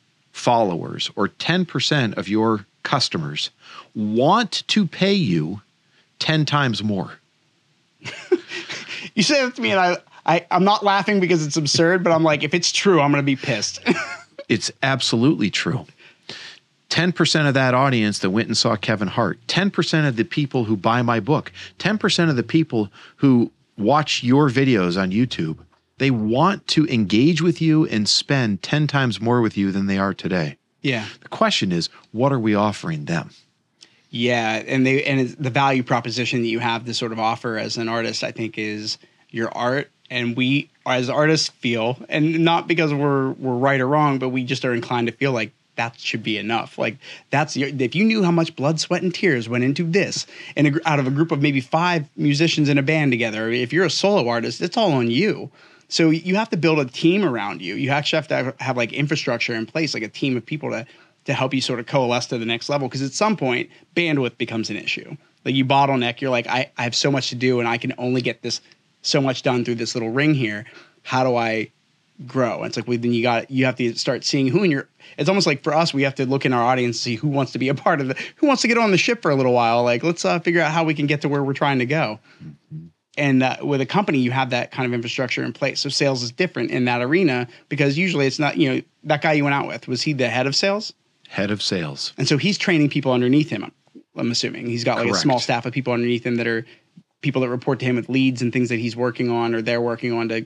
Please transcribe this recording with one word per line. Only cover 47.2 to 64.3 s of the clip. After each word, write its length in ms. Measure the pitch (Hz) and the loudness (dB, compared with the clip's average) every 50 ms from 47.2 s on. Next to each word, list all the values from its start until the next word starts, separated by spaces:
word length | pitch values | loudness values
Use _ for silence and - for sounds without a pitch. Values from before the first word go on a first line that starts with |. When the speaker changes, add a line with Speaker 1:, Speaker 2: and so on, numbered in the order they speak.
| - - | -10 -2
Speaker 2:
that's 280 | - 170 156 147 - 127 | 0 0 0 0 -2 -4
your, 100 | 139 139 | -4 -2
if 260 | 147 127 131 117 117 | -2 -2 -2 -2 0
you 120 | 170 214 | 2 2
knew 180 | 226 226 220 190 | 2 4 2 2
how 80 | 170 | 4
much 240 | 170 170 165 160 - | 4 2 2 0 -2
blood, 240 | - - 147 165 156 | -2 -2 0 0 -2
sweat, 220 | - - 175 175 | -2 -2 -2 -2
and 120 | 185 185 175 | -2 -2 -2
tears 360 | - - 180 147 120 110 113 | 0 2 2 2 2 0 -2
went 160 | 123 123 123 | 0 0 2
into 180 | 131 143 180 175 | 0 0 0 -2
this, 420 | 165 170 202 160 117 - - - - - - - - - | 0 0 0 0 0 -4 -8 -8 -10 -14 -20 -16 -8 -2
and 120 | - 151 147 | 2 2 2
a 40 | |
gr-, 80 | 139 165 - | 2 2 2
out 140 | 165 151 143 | 2 4 4
of 80 | 135 131 | 2 2
a 40 | |
group 220 | 139 139 165 160 165 | 2 2 2 2 2
of 80 | 147 | 2
maybe 180 | 143 147 139 135 | 2 2 2 2
five 480 | 127 - - 160 175 180 175 165 147 - - | -2 0 0 2 2 2 2 0 -2 -4 -6
musicians 540 | - - 147 143 143 165 165 - 160 151 139 | 0 2 2 4 4 4 2 4 2 2 4
in 80 | 143 143 | 4 2
a 60 | 135 | 2
band 280 | 143 156 156 151 135 | 2 2 2 4 2
together, 380 | 123 113 117 110 107 107 110 113 | 2 2 0 -2 -2 -2 -2 0
if 240 | 117 123 123 117 131 | 0 0 -2 0 2
you're 120 | 170 190 | 2 2
a 60 | 156 | 2
solo 380 | - - - 196 208 190 123 120 | 0 0 2 2 2 4 2 2
artist, 320 | 117 117 113 120 120 - | 0 -2 -2 -4 -4 -4
it's 160 | 165 175 - 247 | -4 -2 0 2
all 160 | 220 190 147 | 2 2 2
on 180 | 127 120 117 | 2 2 2
you. 400 | 117 131 196 214 - 85 104 139 _ - - - _ _ _ - | 2 2 2 0 0 -4 -6 -14 _ -20 -20 -20 _ _ _ -6
So 200 | - - 165 160 | 0 2 4 4
you 260 | 156 165 - 180 185 208 | 4 2 0 0 0 0
have 120 | 226 - | 0 -2
to 60 | - 170 | -2 0
build 220 | 147 165 156 151 | 2 2 2 2
a 60 | 139 | 0
team 400 | 123 - - - 160 185 208 202 | -2 -4 2 2 4 4 4 2
around 360 | 156 123 110 101 101 87 - | 0 0 -2 -4 -6 -8 -8
you. 140 | 92 85 101 | -8 -6 -6
You 140 | 127 139 131 | -4 -2 0
actually 280 | 139 147 143 - - 156 | 0 0 -2 0 -2 -2
have 100 | 147 - | -2 -2
to 60 | 143 | -2
have, 240 | 135 131 131 - - | -2 -2 -4 -6 -8
have, 160 | 120 127 127 123 | -6 -4 -2 -2
like, 160 | 117 110 - | -2 -4 -2
infrastructure 600 | - 143 147 156 147 - 147 120 117 - - 143 | -4 -2 -2 -2 -2 -2 -2 -2 -2 -2 -4 -4
in 120 | - 165 | -4 -6
place, 280 | - - 160 165 131 - | -6 -4 -4 -4 -2 -4
like 100 | 113 110 | -6 -8
a 40 | 104 | -8
team 300 | - - 139 139 127 120 | -8 -4 -2 -2 -2 -2
of 80 | 117 | -4
people 260 | - 156 151 - 123 | -6 -8 -6 -6 -6
to, 140 | 113 110 113 - - - - _ _ _ - | -6 -6 -8 -12 -18 -20 -20 _ _ _ -6
to 80 | - 135 | -4 -2
help 200 | - 135 127 135 | -2 -2 0 0
you 60 | 131 | -2
sort 220 | 123 - 127 117 | -2 -2 -4 -6
of 40 | 117 | -6
coalesce 420 | - - 139 127 117 120 123 - - | -2 0 0 2 2 0 0 -2 -4
to 100 | 131 120 | -4 -4
the 80 | 110 | -4
next 240 | 113 117 113 - - | -4 -4 -4 -4 -4
level. 180 | 143 143 135 120 | -4 -2 -2 -4
'Cause 140 | - 131 | -4 -4
at 100 | 139 135 | -6 -4
some 240 | - - 208 214 214 | -2 0 0 0 0
point, 340 | 160 151 131 120 - - - - - - _ - | 0 0 -2 -2 -2 -4 -8 -12 -20 -16 _ -2
bandwidth 440 | 175 175 165 151 139 127 120 | -2 0 0 0 0 0 -2